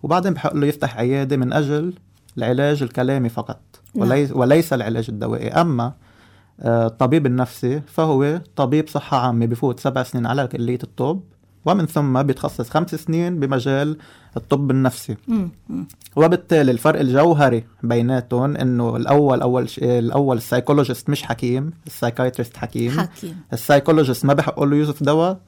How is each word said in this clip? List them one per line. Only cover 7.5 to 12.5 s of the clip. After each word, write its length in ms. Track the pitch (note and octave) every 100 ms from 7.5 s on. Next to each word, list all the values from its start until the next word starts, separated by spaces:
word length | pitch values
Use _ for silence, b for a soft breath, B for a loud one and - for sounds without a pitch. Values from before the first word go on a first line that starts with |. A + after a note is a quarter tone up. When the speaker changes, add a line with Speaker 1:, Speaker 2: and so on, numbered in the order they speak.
| - B2+ C#3+ D3
Speaker 1:
فهو 540 | - D#3+ C3+ C#3+ E3 D#3+ -
طبيب 320 | C3+ D3+ D#3
صحة 300 | C#3+ - C#3
عامة، 280 | B2 A#2 A2+
بفوت 340 | A#2 C#3 B2
سبع 240 | C#3+ B2+
سنين 220 | B2 B2+ A#2
على 220 | B2+ B2+
كلية 320 | B2 A#2+ B2
الطب، 380 | - - C3 F#3 - _ _ _ -
ومن 200 | G3 D#3+
ثم 380 | - C#3+ B2+
بيتخصص 460 | C#3 C3 D3